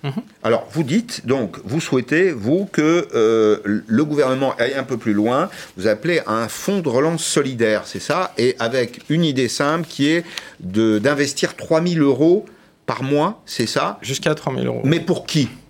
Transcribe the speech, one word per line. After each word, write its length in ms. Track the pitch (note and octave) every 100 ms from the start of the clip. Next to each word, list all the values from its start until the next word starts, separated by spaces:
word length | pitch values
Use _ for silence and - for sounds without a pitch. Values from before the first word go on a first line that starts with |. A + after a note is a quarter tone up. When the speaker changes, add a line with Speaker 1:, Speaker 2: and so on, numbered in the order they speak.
Speaker 1:
Mhm. 80 | C#3+ C#3+ - _
Speaker 2:
Alors, 240 | A2 A#2 -
vous 120 | D3+
dites, 420 | D#3+ F#3 A#3 - A#2
donc, 320 | C3+ G#2 - G2
vous 160 | C#3+
souhaitez, 500 | - C3 A#2 D#3 F#3+
vous, 340 | C3+ G#2 E3+ G3
que, 360 | - D3+ E3+ - -
euh, 420 | A2 A2+ G#2+ G#2+ G2+
le 400 | G#2+ A2 A2+ D3+
gouvernement 480 | D3 C3 C3 C3+ -
aille 160 | B2 C#3
un 80 |
peu 120 | B2+ B2
plus 160 | A2
loin. 360 | G#2 G#2+ C3 F#3+ - - -
Vous 120 | G2
appelez 340 | G#2+ D#3+ E3+ -
à 60 |
un 140 | A2 A2+
fonds 340 | - - G3
de 60 | D#3
relance 360 | A#2 D3+ E3
solidaire, 580 | - - C3+ B2 A2 G#2+ -
c'est 140 | -
ça ? 320 | - D3+ F#3 -
Et 180 | B2 A#2+
avec 420 | A#2 B2+ A#2 - -
une 160 | D#3 E3+
idée 220 | C3+ B2
simple 380 | - C#3+ E3 E3
qui 180 | - C#3+
est 160 | E3 E3+ - - -
de, 400 | F2+ G2 A2+ A2
d'investir 560 | A2+ C#3+ C#3 - - -
trois 260 | - D#3+
mille 200 | E3+ E3+
euros 440 | C#3+ B2+ D#3 F#3 - - _ _ -
par 160 | A2
mois, 400 | C3 D3 D#3+ A3 -
c'est 200 | - A2+
ça ? 300 | - D#3 G3+
Speaker 1:
Jusqu'à 320 | G#2 C3+ - D3+
trois 180 | -
mille 140 | B2+ B2
euros. 140 | A#2+
Speaker 2:
Mais 160 | B2+ E3
pour 260 | - F3 -
qui ? 240 | D#3 A#2+ - -